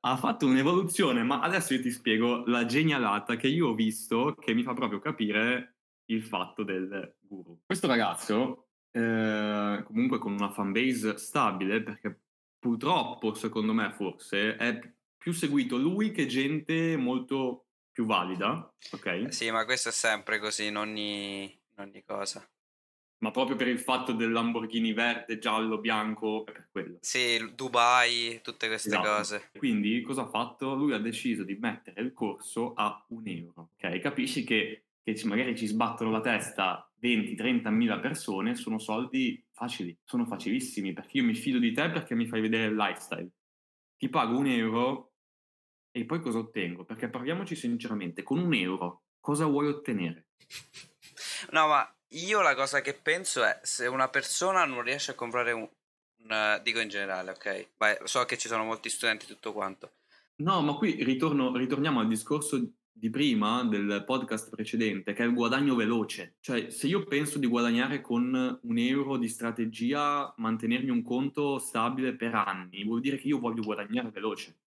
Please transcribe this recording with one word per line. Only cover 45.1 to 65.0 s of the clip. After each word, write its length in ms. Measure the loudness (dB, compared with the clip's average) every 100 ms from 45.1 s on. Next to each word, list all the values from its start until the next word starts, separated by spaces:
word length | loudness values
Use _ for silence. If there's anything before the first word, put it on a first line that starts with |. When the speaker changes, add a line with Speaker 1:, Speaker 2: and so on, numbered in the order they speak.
| _ _ _ _ _ _ _ _
Speaker 1:
e 120 | -8
poi 160 | -2 -2
cosa 200 | 0 -2
ottengo? 440 | -2 -4 -4 -4
Perché 240 | -10 -6 -6
parliamoci 480 | -4 -4 -4 -4
sinceramente, 680 | -4 -2 -2 -2 -4 -4 -8
con 160 | -2 0
un 140 | 4
euro 500 | 2 2 -2 -4 -6 _ _
cosa 240 | -4 0
vuoi 220 | 2 2 2
ottenere? 580 | -2 -4 -2 -2 -4 _ _ _ -18 -16 -20 -20 _ -20 -14 -10 -8 0
Speaker 2:
No, 160 | 4 6
ma 280 | 6 2 _ _
io 260 | -10 0 4
la 120 | 4
cosa 280 | 4 2 0
che 120 | -2
penso 500 | -2 0 0 0 2
è, 160 | 2 2
se 240 | -4 -2 0
una 200 | 2 0
persona 580 | 0 -2 0 2 4
non 180 | 2 0
riesce 280 | -2 -2 -4
a 40 |
comprare 360 | -6 -2 0 0
un, 160 | -2 -6 _ _ _ _ _
un, 360 | -4 0 2 2
dico 160 | 0 0
in 80 | -2
generale, 420 | -2 -2 -2 -4
ok? 360 | -6 -4 -4 -8
Beh, 240 | _ 2 2
so 200 | 0 0
che 120 | 0 -2
ci 100 | -2
sono 160 | -2
molti 260 | 0 -4 -4
studenti 360 | -2 0 0
e 40 | -6
tutto 220 | -10 -8
quanto. 420 | -4 -6 -6 -18 _ _ -20 _ -4
Speaker 1:
No, 240 | 2 4
ma 120 | 2
qui 280 | 2 2 2
ritorno, 520 | 0 2 2 4 2 2
ritorniamo 420 | 0 0 2 2
al 80 | 2
discorso 560 | 0 0 -2 0 -2 -2 -6 _
di 140 | -6 -4
prima, 540 | 2 2 4 2 2
del 400 | 0 0 0 -2
podcast 440 | 0 -2 -2 -6 -6
precedente, 600 | -8 -2 2 2 0